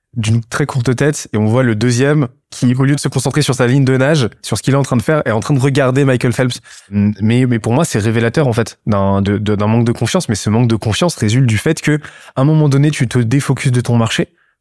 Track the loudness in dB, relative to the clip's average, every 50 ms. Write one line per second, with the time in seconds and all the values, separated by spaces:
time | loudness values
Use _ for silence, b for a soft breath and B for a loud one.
0 | _ _ -8 -4 -2 0 0 -2 -2 -4 -4 -4 -4 -2 -4 -2 -2 0 0 0
1 | 0 0 -2 -4 -6 -6 -2 -2 0 0 2 2 2 0 0 0 0 0 0 2
2 | 2 2 2 0 0 -2 -6 _ _ _ -6 -2 0 0 0 2 0 0 0 0
3 | -2 -4 -4 -2 -2 -2 -2 -2 -2 0 0 0 0 2 2 2 2 2 2 2
4 | 2 2 2 0 0 -2 -6 _ -10 -8 -6 -4 -2 0 0 0 0 0 -2 0
5 | 0 0 0 0 0 -2 -2 -2 -2 0 0 0 0 0 2 2 0 2 2 2
6 | 2 2 2 2 0 0 0 0 -2 -2 -4 -6 B B B B B B 0 0
7 | 2 0 0 0 0 2 2 2 2 2 0 0 0 0 0 0 0 0 -2 -2
8 | 0 0 0 0 0 0 0 0 0 0 0 -2 -2 -4 -6 _ -4 -2 0 0
9 | 2 2 0 0 0 0 0 -2 -2 -2 -2 0 0 2 2 2 2 0 0 -2
10 | -2 -2 -2 -2 -2 -2 -4 -2 -2 0 0 2 2 2 0 0 -2 -2 -2 0
11 | -2 -2 -2 -2 -2 0 2 2 2 2 2 0 0 -2 -2 -2 -2 -2 -2 -2
12 | B B B B B B -2 0 2 2 2 2 2 2 2 2 2 2 0 0
13 | -2 -2 0 0 0 0 0 0 0 0 -2 -2 -2 0 0 0 0 0 0 0
14 | 0 0 -2 -4 -4 -6 _ _ _ _ _ _